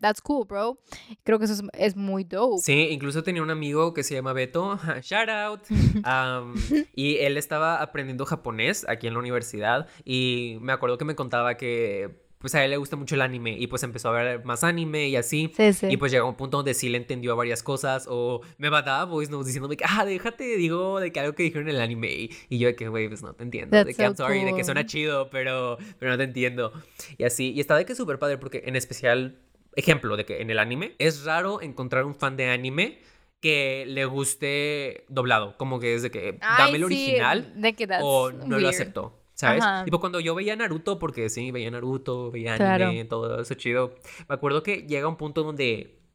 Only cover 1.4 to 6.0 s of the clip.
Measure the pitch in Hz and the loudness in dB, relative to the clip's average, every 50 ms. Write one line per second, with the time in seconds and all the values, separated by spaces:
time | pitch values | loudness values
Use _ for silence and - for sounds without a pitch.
1.4 | 220 208 214 202 202 - - - 196 214 180 196 202 196 190 190 185 170 - 190 | 4 0 0 -2 -6 -10 -2 0 0 0 2 0 -2 -2 -2 -2 -4 -4 0 0
2.4 | 233 262 220 180 - - 139 147 160 156 156 135 139 143 139 160 160 190 180 170 | 2 2 2 2 2 4 4 4 4 4 0 -2 -4 -2 -2 -2 -2 -2 -2 -2
3.4 | 156 156 160 156 151 143 143 151 160 170 170 151 135 - 147 131 127 131 131 131 | -2 -2 -2 -2 -2 0 2 2 2 2 2 -2 -4 -2 -4 -4 -4 -2 -2 -2
4.4 | 127 127 - 170 185 202 202 202 151 165 147 131 - - 190 214 226 220 220 208 | -2 -2 -2 -2 -2 -2 -4 -4 -4 -4 -4 -4 -4 -2 0 0 0 0 -2 -2
5.4 | 208 208 214 202 - - 214 - - - - 214 | -4 -6 -6 -8 -6 0 4 6 6 6 6 4